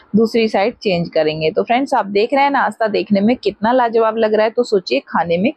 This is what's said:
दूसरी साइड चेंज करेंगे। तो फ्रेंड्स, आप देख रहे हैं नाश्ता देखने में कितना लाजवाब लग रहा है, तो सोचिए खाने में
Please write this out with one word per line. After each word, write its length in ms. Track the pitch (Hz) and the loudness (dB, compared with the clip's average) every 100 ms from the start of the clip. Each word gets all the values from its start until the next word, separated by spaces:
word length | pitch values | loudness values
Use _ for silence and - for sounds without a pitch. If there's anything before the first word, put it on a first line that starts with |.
| _ 208 | _ 0
दूसरी 320 | 220 233 220 | 2 0 0
साइड 280 | 214 214 - | 0 -2 -2
चेंज 320 | 208 175 170 | -4 -2 -2
करेंगे। 420 | - 156 156 160 | 0 -2 0 -2
तो 120 | - | -2
फ्रेंड्स, 300 | 202 240 277 | 0 0 0
आप 120 | 247 196 | -2 -2
देख 280 | 202 240 | -2 0
रहे 100 | 269 | 0
हैं 80 | 277 | 0
नाश्ता 360 | 262 202 - 220 | 0 -2 -2 -2
देखने 340 | 180 - 196 | -2 0 0
में 140 | 214 254 | 2 0
कितना 360 | 196 - 214 | -2 -2 0
लाजवाब 460 | 254 240 226 220 220 | 2 2 2 0 0
लग 160 | 214 | 0
रहा 100 | 214 | 2
है, 60 | 220 | 0
तो 140 | 240 | 0
सोचिए 360 | 247 196 - 262 | 0 -2 0 -4
खाने 380 | - 196 165 196 | -2 -4 0 0
में 140 | 240 | -2